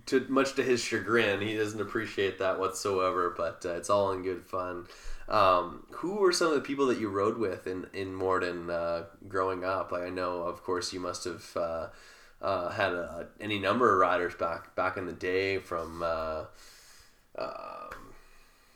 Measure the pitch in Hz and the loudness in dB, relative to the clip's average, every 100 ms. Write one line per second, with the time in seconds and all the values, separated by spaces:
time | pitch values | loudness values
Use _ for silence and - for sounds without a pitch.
0 | - 131 127 135 135 - 127 120 - 110 | 0 2 4 2 2 0 2 2 2 -2
1 | 95 117 107 98 104 110 107 107 98 113 | 2 4 4 2 0 0 -2 -2 -4 -4
2 | 104 - 98 - 95 90 95 - 104 95 | -4 0 0 2 0 2 -2 -2 0 2
3 | 92 90 87 87 82 - 87 87 87 101 | 2 2 0 0 -4 -4 -6 -4 2 2
4 | 98 95 92 90 - 95 90 87 87 - | 4 0 -2 -6 -6 -6 -4 -6 -12 -12
5 | - - - 107 95 90 87 87 - - | -8 -8 0 4 6 6 2 -8 -14 -6
6 | 165 208 185 170 170 143 - 139 135 117 | -4 4 4 6 4 2 0 0 2 2
7 | 107 98 101 117 101 90 - 92 - 95 | 0 2 0 2 -2 -2 -6 -6 -6 -6
8 | 95 95 95 92 90 87 85 85 85 85 | -6 -2 2 2 2 -2 -4 -2 0 -2
9 | 85 - 98 95 95 92 90 95 85 90 | -4 -14 -6 0 0 0 -2 -2 -2 -4
10 | 90 92 90 87 87 87 - 90 87 92 | -4 -2 -2 -2 -4 -4 -2 -2 -2 -4
11 | 87 87 92 85 - - 85 82 90 - | -4 -4 -6 -8 -8 -4 -2 -2 -6 -12
12 | - - - - - 92 87 110 98 87 | -20 -20 -20 -6 -2 -2 -2 0 2 0
13 | 82 85 - - 107 101 95 113 120 95 | -4 -8 -12 -10 -4 0 2 6 6 6
14 | 90 90 87 - 87 82 - - 92 98 | 6 4 0 -2 -2 -2 -6 -2 -2 -2
15 | 87 82 90 92 98 98 - 85 82 82 | -6 -4 0 2 2 0 -2 -4 -4 -4
16 | 85 80 80 78 76 - - - - - | -2 0 -2 -4 -8 -14 -20 -20 -20 -20
17 | - _ _ - - - 50 50 - - | -20 _ _ -8 -8 -8 -12 -12 -12 -14
18 | - - - - - _ _ | -16 -20 -20 -20 -20 _ _